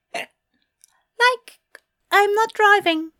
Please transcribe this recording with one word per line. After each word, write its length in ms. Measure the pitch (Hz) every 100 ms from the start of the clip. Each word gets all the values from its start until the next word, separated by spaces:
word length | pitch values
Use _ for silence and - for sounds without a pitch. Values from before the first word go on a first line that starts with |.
| _
like 1500 | - - _ _ _ _ _ _ _ _ - 494 494 - - _ - _ _ -
I'm 240 | 392 403
not 180 | 415 453
driving." 600 | - 415 403 359 320 320